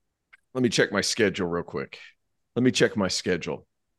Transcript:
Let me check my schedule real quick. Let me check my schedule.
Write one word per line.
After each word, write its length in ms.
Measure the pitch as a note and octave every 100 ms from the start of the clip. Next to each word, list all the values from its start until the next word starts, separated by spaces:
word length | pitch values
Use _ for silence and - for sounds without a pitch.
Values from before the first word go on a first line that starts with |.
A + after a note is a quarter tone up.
| _ _ _ _ _
Let 80 | C3
me 80 | A#2+
check 220 | D3+ A2+
my 100 | G2
schedule 460 | - - G2+ G2 F2
real 160 | E2+
quick. 340 | - C#2 - - - _ _ _ _ A#2+
Let 60 |
me 80 | B2+
check 260 | - A#2+ A2
my 120 | F#2
schedule. 580 | - G2 F2 E2 C#2 _ _ _